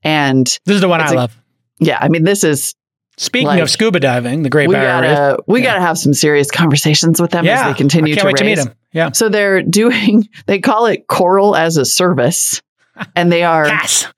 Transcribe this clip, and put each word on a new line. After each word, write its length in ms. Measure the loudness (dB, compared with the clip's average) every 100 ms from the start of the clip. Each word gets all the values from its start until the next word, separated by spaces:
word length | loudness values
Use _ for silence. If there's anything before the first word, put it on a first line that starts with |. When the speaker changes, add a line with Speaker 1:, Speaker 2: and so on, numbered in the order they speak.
Speaker 1:
And 420 | -2 0 0 0 0 -4 -2
Speaker 2:
This 80 |
is 60 | 0
the 60 | 2
one 120 | 0
Speaker 1:
it's 120 | 0
Speaker 2:
I 20 |
Speaker 1:
a 20 | 0
Speaker 2:
love. 220 | -2 _ _ _ _ _
Speaker 1:
Yeah, 180 | -2 0
I 80 | 0
mean, 160 | 2
this 200 | 2 2
is 300 | 0 0 -6 -12 _ _ _ _
Speaker 2:
Speaking 300 | -6 -4 0
Speaker 1:
like, 160 | 0
Speaker 2:
of 80 | 0
scuba 300 | 0 0 0
diving, 420 | 0 -2 -2 -4
the 80 | 0
Great 180 | 0 2
Speaker 1:
we 60 |
Speaker 2:
Barrier 140 | 2 0
Speaker 1:
gotta, 480 | 0 0 2 0 -2
Speaker 2:
Reef. 80 | 0
Speaker 1:
we 140 | 0
Speaker 2:
Yeah. 60 | 2
Speaker 1:
gotta 120 | 0
have 160 | -2 0
some 160 | 0
serious 380 | 0 2 2 0
conversations 720 | 0 0 2 0 0 2 0
with 80 | 0
them 140 | 0 0
as 0 |
Speaker 2:
Yeah, 220 | 0 -2
Speaker 1:
they 20 | 0
continue 340 | 0 2 0
Speaker 2:
I 40 | 0
can't 40 |
Speaker 1:
to 40 | 0
Speaker 2:
wait 100 | 0
to 80 |
meet 120 | 0 -2
Speaker 1:
raise. 60 | -4
Speaker 2:
them. 80 | _ _
Yeah. 200 | -4 -4
Speaker 1:
So 180 | 0 0
they're 320 | 0 0 0
doing, 680 | 0 2 2 2 2 2 0 -6
<laughs> 100 | -4
they 120 | -2
call 280 | 0 0 0
it 200 | -2 _
Coral 500 | -2 2 2 2 2
as 200 | 0 0
a 60 | -2
Service, 760 | 0 0 0 0 -2 -6 -6 _ _ _ -16 -10 -2
and 160 | 0
they 100 | 0
are, 220 | 0 0 0
Speaker 2:
Yes. 400 | -2 -4 -4 -6